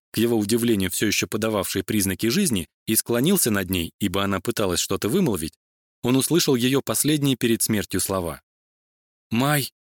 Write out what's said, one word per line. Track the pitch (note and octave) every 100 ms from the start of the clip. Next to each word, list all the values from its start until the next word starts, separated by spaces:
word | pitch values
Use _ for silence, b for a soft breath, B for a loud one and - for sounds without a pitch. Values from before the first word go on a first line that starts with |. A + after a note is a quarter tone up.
| _
к | -
его | A#2 A#2
удивлению | G2+ A#2+ A#2+ G#2 F#2
всё | - G#2+
ещё | - G#2
подававшей | A2 A2 G#2 F2+ G2
признаки | - G#2 F#2+ F2+ A2
жизни, | E3 F#3 G2+ D2+ _ -
и |
склонился | A2+ - A#2+ D#3 G3 B2
над | G2+ F2+
ней, | F#2 D#2+ -
ибо | G2+ G2
она | G2 F#2+
пыталась | - - G2 E2+
что-то | - F#2+ G2+
вымолвить, | F3+ D#3 F2+ D#2+ - _ _ _ _
он | A#2+ C3
услышал | - E3 -
её | B2 B2+ C3+
последние | - A2 C#3+ D3+ C#3 B2
перед | A#2+ A2+
смертью | - G#2 F#2 F#2
слова. | - F#2+ E2+ C#2 _ _ _ _ _ _ _ _ -
«Май!» — | A2 C#3 D3 A#2+ -